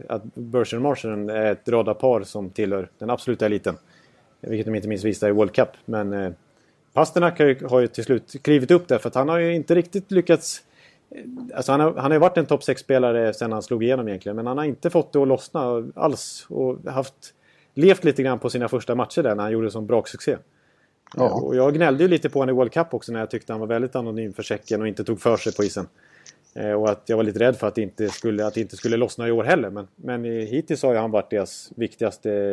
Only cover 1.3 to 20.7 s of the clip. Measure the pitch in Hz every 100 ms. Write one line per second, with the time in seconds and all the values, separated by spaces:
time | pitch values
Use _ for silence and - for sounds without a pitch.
1.3 | 110 107 98 - 117 107 104 131 117 98
2.3 | 107 95 104 101 98 90 _ 107 120 -
3.3 | 110 107 104 98 85 _ _ _ _ _
4.3 | _ - 110 110 107 104 101 107 92 104
5.3 | 104 104 - 123 - - 107 104 101 95
6.3 | 85 _ _ _ _ _ 131 156 175 170
7.3 | 170 147 131 131 127 120 - 113 120 -
8.3 | 135 - 147 127 175 175 123 - 127 139
9.3 | 170 170 170 139 170 170 196 190 190 175
10.3 | 160 - - - _ _ _ _ - -
11.3 | - - - 127 139 156 - 135 156 175
12.3 | 175 139 139 - 127 - 131 123 117 110
13.3 | 104 117 110 - 117 117 131 110 92 101
14.3 | 110 117 135 151 123 170 165 147 143 135
15.3 | 127 - 165 123 117 123 - 160 120 -
16.3 | - - - 131 - - 135 131 - -
17.3 | _ _ _ _ - 180 185 156 135 131
18.3 | 123 123 127 117 123 - 123 117 - 131
19.3 | 104 104 113 110 110 107 117 - - -
20.3 | 110 - _ _